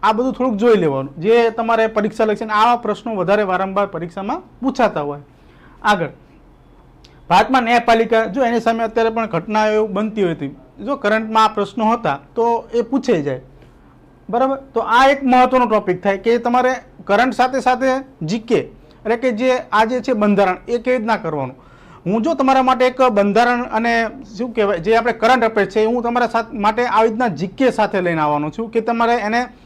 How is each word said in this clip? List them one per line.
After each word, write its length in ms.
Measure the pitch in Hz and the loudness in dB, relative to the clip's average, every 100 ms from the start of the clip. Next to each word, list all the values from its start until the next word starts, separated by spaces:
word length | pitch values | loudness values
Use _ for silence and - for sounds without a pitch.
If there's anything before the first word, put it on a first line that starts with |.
આ 100 | 202 | 0
બધું 200 | 220 254 | 0 -2
થોડુંક 240 | - 254 202 | -2 -2 2
જોઈ 200 | 240 214 | 4 4
લેવાનું 380 | 165 135 135 139 | 4 -2 -6 -6
જે 340 | 175 233 233 | 2 4 2
તમારે 360 | 220 226 226 220 | 0 -2 0 2
પરીક્ષા 380 | 220 208 - | 0 -4 0
લક્ષી. 200 | 220 208 | -2 0
આવા 320 | 220 214 226 240 | -2 2 2 2
પ્રશ્નો 400 | 226 202 - 214 | -2 -6 -6 -4
વધારે 260 | 175 208 | 0 0
વારંવાર 440 | 202 180 190 190 202 | 0 -2 -2 -2 -4
પરીક્ષામાં 720 | 170 170 196 196 311 - - | -4 -10 -10 -8 -8 -10 -8
પૂછાતા 400 | 262 269 233 - | -6 0 0 0
હોય. 200 | 147 143 143 - - - - - | -6 -8 -14 -20 -20 -20 -20 -6
આગળ 260 | 214 202 151 - - - - - _ - - - - - - | 0 0 -2 -8 -20 -20 -20 -20 _ -20 -20 -20 -20 -20 2
ભારતમાં 340 | 180 220 262 | 4 4 2
ન્યાયપાલિકા, 600 | 233 240 233 226 226 226 | 4 2 4 2 4 2
જો 200 | 220 202 | 0 0
એની 160 | 247 233 | 0 2
સામે 240 | 233 233 | 0 -2
અત્યારે 260 | 226 220 226 | -2 0 0
પણ 160 | 226 220 | 0 -4
ઘટનાઓ 600 | 170 175 214 214 214 220 | -4 -2 0 2 2 0
બનતી 360 | 196 214 214 | -2 -4 -2
હોય 100 | 185 | -2
હતી, 160 | 160 139 - - - | -2 -8 -10 -20 -14
જો 120 | 208 277 | -8 -4
કરંટમાં 480 | 202 220 220 220 | 0 -2 0 2
આ 40 | 220 | 2
પ્રશ્નો 440 | 214 202 - 220 | 0 -6 -2 0
હતા 260 | 233 208 143 - | 0 -2 -6 -8
તો 340 | - 233 233 - | -2 0 0 -4
એ 80 | 233 | -4
પૂછાઈ 400 | 240 262 - 190 | -2 -2 0 -2
જાય, 180 | 143 131 - - - - - - - - - | -2 -6 -10 -20 -20 -20 -20 -20 -20 -20 -8
બરાબર? 260 | 220 262 269 | -2 -2 -2
તો 240 | 269 226 | -6 -6
આ 260 | 214 226 269 | 0 4 4
એક 180 | 277 | 4
મહત્વનો 420 | 277 254 254 254 240 | 4 4 6 4 2
ટોપિક 360 | 214 202 180 | 0 0 -2
થાય 160 | 202 196 | -2 -2
કે 200 | 214 233 | 0 0
તમારે 360 | 240 240 254 254 - - | 2 2 0 -2 -8 -20
કરંટ 300 | - 202 254 | -2 2 2
સાથે 260 | 226 254 262 | 2 0 0
સાથે 680 | 254 254 262 262 269 - 156 | 0 0 0 -2 -6 -10 -6
જી 120 | 220 | -6
કે, 200 | 220 185 | 0 0
એટલે 580 | - - - - - 240 | 0 -12 -20 -14 -4 -2
કે 160 | 254 | -2
જે 260 | 214 254 254 - | 0 0 0 0
આ 120 | 208 | 0
જે 160 | 226 254 | 0 0
છે 120 | 233 | -2
બંધારણ, 440 | 233 208 202 196 180 - | 0 2 4 2 0 -4
એ 100 | 240 | -4
કેવી 180 | 233 254 | 0 -2
રીતના 200 | 220 214 | 0 -4
કરવાનું. 400 | 175 151 131 131 - - - - 165 | -4 -6 -6 -10 -20 -20 -20 -12 -4
હું 160 | 214 | -2
જો 120 | 226 | 0
તમારા 280 | 302 269 262 | 0 2 2
માટે 240 | 254 254 254 | 2 2 0
એક 160 | 254 | 2
બંધારણ 600 | 254 202 202 202 240 240 | 2 2 2 2 2 0
અને 440 | 247 220 233 233 226 - - 190 | -2 -4 0 0 -2 -8 -18 -10
શું 140 | 240 | -8
કહેવાય, 260 | 233 202 185 | -2 0 0
જે 180 | 165 226 | 0 0
આપણે 160 | 226 | 0
કરંટ 320 | - 226 254 | 0 2 2
અફેર 260 | 226 220 190 | 2 0 -2
છે, 140 | 220 | 0
હું 180 | 220 240 | 0 0
તમારા 240 | 240 240 233 | -2 -2 -2
સાથ-, 320 | 233 220 247 | -2 -6 -2
માટે 280 | 202 220 247 | -2 0 0
આવી 220 | 202 226 | 2 2
રીતના 200 | 214 247 | 0 -4
જી 180 | 147 180 | -2 -8
કે 240 | - 262 | 0 0
સાથે 300 | - 208 202 | 2 -2 0
લઈને 200 | 180 165 | -2 0
આવવાનો 300 | 151 147 151 | 0 0 -4
છું 200 | 156 226 | -6 -4
કે 100 | 233 | -4
તમારે 340 | 220 233 233 | -2 -2 0
એને 320 | 240 208 233 247 - | 0 0 -2 -4 -10